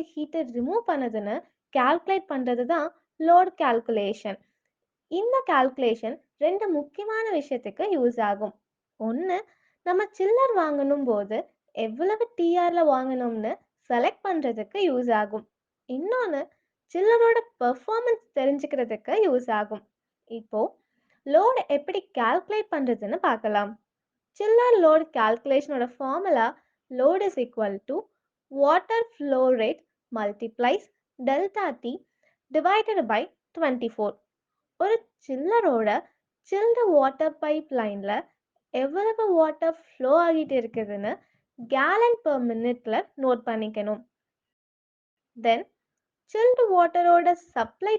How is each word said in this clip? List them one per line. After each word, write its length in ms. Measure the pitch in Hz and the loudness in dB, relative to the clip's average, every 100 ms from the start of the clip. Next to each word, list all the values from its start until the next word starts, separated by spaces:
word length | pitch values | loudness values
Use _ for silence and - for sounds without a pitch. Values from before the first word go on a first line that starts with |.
| 320 | -6
ஹீட்டை 300 | 302 302 330 269 233 | -10 -8 -6 -6 -4
ரிமூவ் 260 | 247 415 466 | -4 -2 -2
பண்ணுதுன்னு 460 | 302 247 220 202 254 - _ _ | -4 -4 -6 -6 -8 -10 _ _
கால்குலேட் 540 | 285 247 330 - 392 381 | 0 2 0 0 -4 -4
பண்றது 320 | 277 254 240 247 | -6 -2 -2 -2
தான் 140 | 330 311 - _ - | -2 -4 -8 _ -2
லோட் 320 | 320 349 359 370 | 4 6 4 2
கால்குலேஷன். 800 | 294 233 233 220 202 208 214 196 _ _ _ _ _ _ _ | 0 0 0 -2 -2 -6 -8 -12 _ _ _ _ _ _ _
இந்த 260 | 339 453 523 523 | -4 -2 -2 0
கால்குலேஷன் 680 | 294 262 262 247 226 220 294 _ - | 2 0 0 -2 -2 -4 -10 _ -4
ரெண்டு 220 | 302 381 415 302 | -2 -2 -2 -4
முக்கியமான 480 | 294 - 415 440 453 339 | -4 -10 -8 -6 -4 -4
விஷயத்துக்கு 480 | 285 247 214 - 392 339 | -4 -8 -8 -6 -4 0
யூஸ் 220 | 247 233 208 | 0 0 -2
ஆகும். 260 | 202 208 - _ _ _ - | -4 -6 -10 _ _ _ -10
ஒண்ணு, 380 | 220 240 370 359 440 _ _ _ - | -6 -4 -4 -4 -6 _ _ _ -4
நம்ம 180 | 359 415 - | -2 -2 -2
சில்லர் 340 | 381 480 539 415 | 2 4 2 2
வாங்கணும் 440 | 320 285 277 285 254 | 0 0 0 0 0
போது 300 | 214 202 220 - _ _ | -2 -2 -6 -8 _ _
எவ்வளவு 520 | - 220 226 359 427 466 480 | -8 -6 -2 -2 -2 -4 -2
டி 100 | 339 349 | 0 2
ஆர்ல 180 | 349 339 320 | 2 2 2
வாங்கணும்னு 600 | 262 262 254 247 226 214 302 _ _ - | 2 0 -4 -4 -4 -6 -8 _ _ -4
செலக்ட் 320 | 240 277 - 392 | 0 0 -2 -4
பண்றதுக்கு 520 | 339 269 220 214 392 370 | -2 -2 -4 -8 -2 0
யூஸ் 200 | 254 247 214 | 0 0 0
ஆகும். 240 | 214 214 - _ _ _ - | 0 -6 -12 _ _ _ -12
இன்னொன்னு, 540 | 254 359 508 453 277 330 _ _ _ _ | -8 -4 -2 -2 -4 -8 _ _ _ _
சில்லரோட 440 | 339 403 466 453 466 453 - | 0 4 6 4 2 -2 -4
பெர்ஃபார்மன்ஸ் 640 | 240 254 - 453 480 453 - - | -2 -2 -4 -4 0 -2 -4 -2
தெரிஞ்சுக்கிறதுக்கு 760 | 269 285 285 262 233 214 - 381 403 | 0 -2 -2 -4 -4 -6 -4 0 2
யூஸ் 220 | 254 247 214 | 2 0 -4
ஆகும். 240 | 214 214 - _ _ _ - | -4 -8 -14 _ _ _ -18
இப்போ 300 | 226 220 214 311 - _ _ _ _ - | -16 -8 -4 -4 -6 _ _ _ _ 0
லோட் 340 | 294 427 508 - 285 | 4 4 2 0 -2
எப்படி 260 | 294 381 - - | -2 -8 -6 -2
கால்குலேட் 520 | 226 320 370 427 427 | 0 0 -2 -4 -4
பண்றதுன்னு 440 | 311 254 220 208 - 339 | -4 -2 -2 -4 -2 -2
பார்க்கலாம். 460 | 226 220 208 202 220 _ _ _ _ _ - | 0 -2 -2 -2 -8 _ _ _ _ _ -4
சில்லர் 380 | 415 453 494 453 | 2 4 6 6
லோட் 220 | 330 311 320 254 | 6 6 2 0
கால்குலேஷனோட 680 | 214 233 285 269 285 277 240 - | 0 0 0 0 0 -4 -4 -6
ஃபார்முலா 500 | 262 294 381 277 226 - _ _ - | -6 -4 0 2 2 -2 _ _ -12
load 300 | 247 269 370 403 | 0 2 2 0
is 100 | - | -2
equal 300 | 240 233 208 196 - | -4 -4 -4 -6 -8
to 60 | 302 - _ _ _ _ | -8 -8 _ _ _ _
water 460 | 269 285 339 370 453 466 | 0 4 4 2 -2 -2
flow 320 | - 285 262 262 254 | -6 -2 2 2 2
rate 200 | 220 330 _ _ _ | 0 -4 _ _ _
multiplies 720 | 220 208 208 226 220 240 381 - _ _ - | -6 -6 -6 -10 -2 0 0 -4 _ _ -6
delta 460 | 254 277 381 415 370 247 | -2 0 0 -4 -6 -6
T 100 | 240 330 - _ _ _ _ | -8 -10 -14 _ _ _ _
divided 460 | 294 320 415 440 403 226 | 0 2 2 0 -2 0
by 100 | 214 320 _ _ - | -2 -4 _ _ -4
twenty-four. 540 | 311 254 233 226 208 - _ _ _ _ _ - | -2 -2 -4 -4 -6 -6 _ _ _ _ _ -4
ஒரு 140 | 381 453 - _ - | 0 0 -2 _ -10
சில்லரோட 600 | 262 311 466 392 240 214 214 - _ _ _ _ | -6 0 2 2 2 2 -2 -4 _ _ _ _
சில்டு 320 | 392 440 466 453 | 0 2 4 4
வாட்டர் 400 | 302 269 269 311 302 | 4 4 2 -4 -2
பைப் 300 | 302 311 302 254 | -2 -2 -4 -4
லைன்ல 340 | 220 202 196 214 349 _ _ _ _ | -4 -4 -4 -6 -6 _ _ _ _
எவ்வளவு 520 | 247 269 330 427 440 440 339 | -4 -4 -2 -2 0 2 2
வாட்டர் 380 | 311 302 330 320 | 2 0 -4 -4
ஃப்ளோ 320 | _ - 254 311 339 | _ -6 2 4 4
ஆகிட்டு 300 | 320 285 269 | 0 0 -2
இருக்குதுன்னு 520 | 226 233 208 202 202 349 _ _ _ - | -4 -6 -6 -6 -8 -8 _ _ _ -20
gallon 580 | 233 262 294 403 466 466 | -4 0 2 2 2 2
per 140 | 320 269 240 | 0 -2 -2
minute-ல 540 | 226 240 247 233 226 403 - | -2 -4 -4 -4 -4 -4 -4
நோட் 180 | 269 247 240 | -2 -2 -2
பண்ணிக்கணும். 500 | 220 214 214 208 214 - _ _ _ _ _ _ _ _ _ _ _ _ 240 | -6 -6 -6 -6 -8 -10 _ _ _ _ _ _ _ _ _ _ _ _ -4
Then, 240 | 233 226 381 _ _ _ _ _ _ | 0 0 -2 _ _ _ _ _ _
சில்டு 300 | 427 480 494 453 | 0 2 4 4
வாட்டரோட 540 | 359 339 349 349 349 349 349 - | 4 4 4 4 4 4 0 -4
சப்ளை 400 | - 226 - 381 | -6 -6 -6 -2